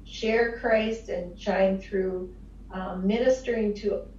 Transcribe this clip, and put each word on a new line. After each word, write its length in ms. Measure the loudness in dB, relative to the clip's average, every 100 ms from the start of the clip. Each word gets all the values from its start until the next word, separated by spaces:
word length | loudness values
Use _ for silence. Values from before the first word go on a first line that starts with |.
| -14
share 520 | -4 2 4 2 0
Christ 520 | 2 4 2 -2 -4
and 300 | -6 -6 -6
shine 380 | 0 4 4 2
through, 540 | -2 0 0 -2 -6 -12 -18 -18 -12
um, 340 | -8 -6 -2 2
ministering 680 | 4 4 2 2 0 0 0
to 260 | -2 -2 -6